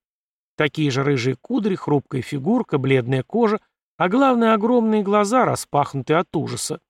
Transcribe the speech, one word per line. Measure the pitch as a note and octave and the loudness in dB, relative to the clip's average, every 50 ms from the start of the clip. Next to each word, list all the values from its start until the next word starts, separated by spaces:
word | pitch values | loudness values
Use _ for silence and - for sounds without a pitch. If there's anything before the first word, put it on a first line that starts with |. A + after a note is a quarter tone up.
| _ _ _ _ _ _ _ _ _ _ _ | _ _ _ _ _ _ _ _ _ _ _
Такие | - D#3 D3 - D#3+ D3+ C#3+ | -2 -2 -2 0 -2 -2 0
же | A#2+ C3+ C#3 | 0 0 0
рыжие | C#3+ C#3+ B2+ A2+ C3 C3 | 0 0 0 0 -2 -4
кудри, | - - - A#3 C4+ G3+ G#3+ F#3 | -4 -6 -4 -4 -2 -2 -2 -2
хрупкая | - - - D3 C#3 - - - C3 | -4 -2 0 0 0 -2 -2 -6 -8
фигурка, | A#2 - - C#3+ C3 F3 A#3 C4 - - E3 C#3 | -8 -6 -8 -6 -2 -2 0 -2 -2 -2 -2 -2
бледная | C3 C3+ C3+ C3 A#2 A#2+ C3+ C3 B2 | 0 2 2 0 0 0 -2 -4 -2
кожа, | _ - A3 A#3+ G#3 G#3+ G#3 _ _ _ _ _ _ _ - | _ 0 0 2 2 0 -2 _ _ _ _ _ _ _ -4
а | E3 F#3 | -2 0
главное — | G3 C4 C#4 C4+ B3+ A#3 A3+ A3 A3+ | 2 2 2 4 4 4 2 2 2
огромные | G#3+ G3+ A3+ B3 A#3+ A3 A3 G#3+ G#3+ G3 | 2 2 2 2 2 2 2 2 0 0
глаза, | G3 G3+ G#3 G#3 G3+ A#3 B3+ A3 | 2 2 2 2 2 2 2 2
распахнутые | D#3 B2+ - - - - C#3+ C#3+ - - C#3 B2 - D3+ E3 | 2 0 -2 -4 -2 -2 0 0 0 -2 -6 -2 0 0 0
от | F#3 - - | 0 -2 -4
ужаса. | E3+ C3 A#2 A#2+ - - - D3+ - _ _ | -6 -4 -6 -6 -8 -8 -8 -10 -10 _ _